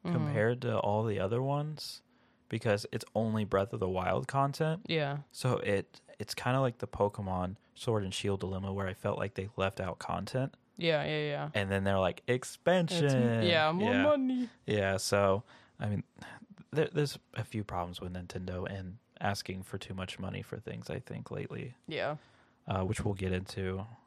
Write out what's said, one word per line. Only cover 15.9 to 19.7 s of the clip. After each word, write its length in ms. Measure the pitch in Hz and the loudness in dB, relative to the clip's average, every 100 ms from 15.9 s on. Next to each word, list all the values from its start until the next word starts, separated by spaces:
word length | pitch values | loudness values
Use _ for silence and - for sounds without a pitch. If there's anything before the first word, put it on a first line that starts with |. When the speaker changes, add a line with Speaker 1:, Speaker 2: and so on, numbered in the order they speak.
| 104 - - - - - - - | -2 -4 -14 -16 -16 -20 -20 -6
Speaker 2:
there, 180 | 143 160 | 0 0
there's 260 | - 147 - _ | 0 -2 -4 _
a 80 | - | -8
few 200 | 110 110 | -6 -6
problems 360 | 101 90 87 90 | -4 -4 -4 -6
with 120 | 92 | -8
Nintendo 540 | 90 90 95 90 90 95 | -8 -8 -8 -6 -6 -6
and 280 | 98 95 104 _ - | -6 -8 -12 _ -4
asking 440 | 104 101 - 95 | -2 -2 -6 -10
for 140 | 92 | -8